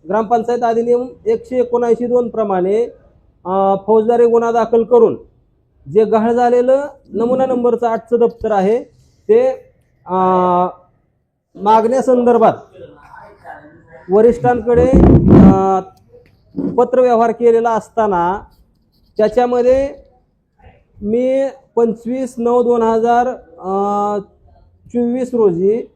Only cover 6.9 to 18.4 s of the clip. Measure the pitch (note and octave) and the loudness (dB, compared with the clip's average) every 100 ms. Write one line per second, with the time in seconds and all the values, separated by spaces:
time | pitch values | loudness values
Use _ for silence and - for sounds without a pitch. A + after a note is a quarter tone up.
6.9 | - _ G3 A#3 C4 C4 B3 A#3+ A#3 A#3 | -14 _ -6 -2 -2 -2 -2 -2 -2 -4
7.9 | A3+ - A#3+ A#3 - A3 G3+ F#3+ A#3 - | -6 -4 -2 -2 -2 -4 -2 0 -2 -6
8.9 | _ _ _ - A3 C4 C4 - _ _ | _ _ _ 0 2 2 -4 -16 _ _
9.9 | _ - F#3 F#3 F#3 F#3 F3+ F3+ - _ | _ -8 -2 0 0 0 0 -2 -8 _
10.9 | _ _ _ _ _ _ - G3+ A3 A3 | _ _ _ _ _ _ -6 0 2 2
11.9 | C4 C4+ B3 A#3+ A#3 A3 - - - - | -2 0 0 2 2 2 0 -14 -20 -20
12.9 | - - - - _ - - - - _ | -20 -20 -20 -20 _ -20 -20 -20 -20 _
13.9 | - - G3 A#3 A#3 A#3+ B3 A3 A#3+ B3+ | -20 0 4 4 2 -2 -2 0 0 4
14.9 | C4+ - - - - F#3+ F#3+ F#3+ F#3+ F#4+ | 4 6 4 6 6 8 6 0 -2 -4
15.9 | _ _ - _ _ _ C#4+ - - B3 | _ _ -20 _ _ _ -10 -6 -2 0
16.9 | B3+ B3 A3+ A#3 A3 A#3 A3+ A#3 A3+ - | 2 2 2 0 2 2 2 0 -2 -4
17.9 | - G#3+ F3+ F3 G3+ | -4 -2 0 -2 -4